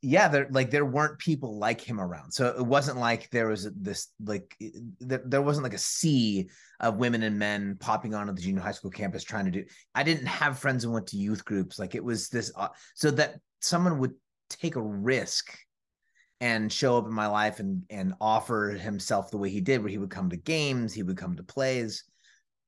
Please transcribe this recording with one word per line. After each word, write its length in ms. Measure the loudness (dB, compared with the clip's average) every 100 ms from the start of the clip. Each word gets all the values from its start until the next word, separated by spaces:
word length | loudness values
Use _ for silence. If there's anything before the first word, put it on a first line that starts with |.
yeah, 240 | 4 6 8
there, 200 | 6 4
like, 180 | 2 4
there 160 | 2 2
weren't 320 | 2 2 0
people 400 | 0 0 -2 -2
like 240 | 0 0
him 180 | -4 -4
around. 320 | -4 -6 -6
So 160 | 0 2 2
it 100 | 4
wasn't 340 | 4 4 0
like 280 | 2 0 0
there 160 | 0 2
was 200 | 0 -4 -6
this, 340 | -6 -6 -8 -10
like, 320 | -6 -6 -6 -16 -14 -12 -14 -10
there, 240 | -6 -4 0
there 160 | 2
wasn't, 220 | 4 2
like, 100 | 0
a 60 | -4
sea 720 | -4 0 4 4 4 2 -2 -10 -18 -2
of 180 | 0 2
women 260 | 2 2
and 160 | 0 0
men 360 | 0 -2 -4 -4
popping 340 | -2 -2 -2
onto 200 | -4 -4
the 80 | -4
junior 200 | -2 -2
high 100 | -4
school 200 | -6 -10
campus 320 | -6 -6 -6
trying 220 | -6 -2 -2
to 60 |
do, 140 | -2 -8 -18 _ 0
I 80 |
didn't 240 | 2 0 -2
have 320 | 0 0 0
friends 240 | 0 0
who 80 | 0
went 160 | -2 -4
to 100 | -4
youth 260 | -2 -2
groups. 360 | -2 -2 -2 -6
Like, 160 | -6 -6
it 80 |
was 260 | -2 -4 -2
this, 220 | -4 -4 -6
uh, 120 | -6 -8 -16
so 160 | 0 2
that 280 | 4 0 -2 _ -6
someone 360 | 0 2 2 2
would 160 | 0 -4 _ _ -16
take 240 | -6 -4 -2
a 60 |
risk 760 | -4 -2 2 2 0 -4 -6 -14 _ _ _ _ _ _ _ -4
and 320 | 0 2 0
show 280 | 2 4 4
up 80 | 2
in 60 |
my 120 | 0 2
life 340 | 4 2 0
and, 220 | -2 -4 -4
and 240 | -4 -4 0
offer 560 | 2 2 2 0 0 -2
himself 520 | -4 -4 0 -2 -2
the 60 | -4
way 120 | -2
he 100 | 0
did, 220 | 2 2
where 80 | 0
he 80 | -4
would 140 | -6
come 180 | -2 -2
to 80 | -2
games, 560 | -2 0 0 0 -2
he 80 | -4
would 160 | -4 -4
come 180 | -6 -8
to 80 |
plays. 600 | -6 -2 0 0 -2 -8 -14 _ _ _ _ _